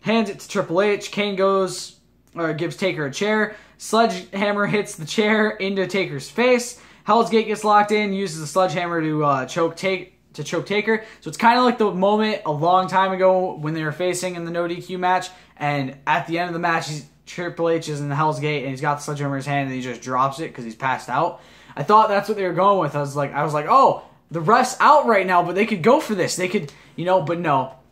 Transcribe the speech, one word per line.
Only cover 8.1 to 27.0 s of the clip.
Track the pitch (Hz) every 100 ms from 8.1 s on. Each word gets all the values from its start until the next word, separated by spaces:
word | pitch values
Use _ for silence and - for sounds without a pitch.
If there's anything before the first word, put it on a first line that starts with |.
uses | 190 196 160
the | 151
sledgehammer | 190 185 160 175 170
to, | 156 151
uh, | 147 135 127
choke | - 165 160
take, | 190 190 - _ _
to | -
choke | 147 175 156
Taker. | 202 208 220 - -
So | -
it's | 151
kinda | 226 240
like | 247 233
the | 208
moment | 180 190 214 214 214 156
a |
long | 147 165 185 180
time | 190 190
ago | 190 185 185 185
when | - 151 160
they |
were | 156
facing | 147 180 175 185 175
in | 170
the |
no | 170 170
D | 175
Q | - 185
match, | 180 185 180 - - _
and | 147 143 131 135 -
at | 170 165
the | 165
end | 180
of |
the | 170
match, | 175 165 143
he's, | 151 - _ -
Triple | - 170 151 165
H | 165 160
is | 147
in | 143
the | 139
Hell's | 156 143
Gate, | 147 147
and | 131
he's | 131
got | 151 143
the |
sledgehammer | - 143 143 139
in |
his | 139
hand, | 143 135
and | 131
he |
just | 127 117
drops | 123 127 135 131
it | 156
'cause | - 117
he's | 110
passed | 135 127 -
out. | 127 165 - - - - -
I |
thought | 147 214 220
that's | 202 202
what | 208
they | 185
were |
going | 165 196 196
with. | 151 143
I |
was | 143 139
like, | 139
I | 135
was | 151
like, | 151 151
"Oh, | 247 247 - - _ _
the | 165
ref's | 160 233 247 -
out | 214 294 247
right | 208 185
now, | 180
but | 170 180
they | 220
could | 208
go | 175 285
for | 302 208
this. | 139 -
They | 180
could, | 202 147 - -
you | -